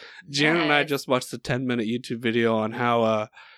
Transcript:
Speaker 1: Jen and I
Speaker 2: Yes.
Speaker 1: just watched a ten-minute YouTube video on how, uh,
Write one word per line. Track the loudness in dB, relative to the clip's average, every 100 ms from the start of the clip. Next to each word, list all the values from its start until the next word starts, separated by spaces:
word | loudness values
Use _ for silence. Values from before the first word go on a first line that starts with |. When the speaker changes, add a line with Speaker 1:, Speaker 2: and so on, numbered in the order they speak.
| -16 -20 -10
Speaker 1:
Jen | 0 2 2
and | 2
I | 2
Speaker 2:
Yes. | 2
Speaker 1:
just | -4 0
watched | -2 -2
a | -10
ten-minute | -4 -2 0 -2 -2
YouTube | -4 -4 -4
video | 0 2 2 2
on | 0
how, | -2 0 2
uh, | 2 2 -2 -12 -20